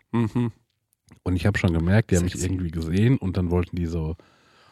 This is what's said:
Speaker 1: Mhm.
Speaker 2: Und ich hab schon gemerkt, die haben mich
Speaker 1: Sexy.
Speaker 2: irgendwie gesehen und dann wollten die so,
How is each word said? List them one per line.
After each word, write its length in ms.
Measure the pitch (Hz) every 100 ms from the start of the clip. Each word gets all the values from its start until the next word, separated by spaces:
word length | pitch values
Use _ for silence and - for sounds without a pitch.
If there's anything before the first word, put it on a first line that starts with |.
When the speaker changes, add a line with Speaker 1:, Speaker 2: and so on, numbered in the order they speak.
| _
Speaker 1:
Mhm. 380 | 117 110 120 120 - _ _ _ _ _ -
Speaker 2:
Und 140 | - 90
ich 100 | 104
hab 100 | 101
schon 160 | 95
gemerkt, 380 | 82 82 104 -
die 60 | 90
haben 80 |
mich 80 | 90
Speaker 1:
Sexy. 140 | 78 92
Speaker 2:
irgendwie 220 | 92 87
gesehen 460 | 82 82 90 113 135
und 180 | 95 87
dann 140 | 90
wollten 260 | 87 87 87
die 100 | 85
so, 300 | 82 78 78 _ _ _ _ _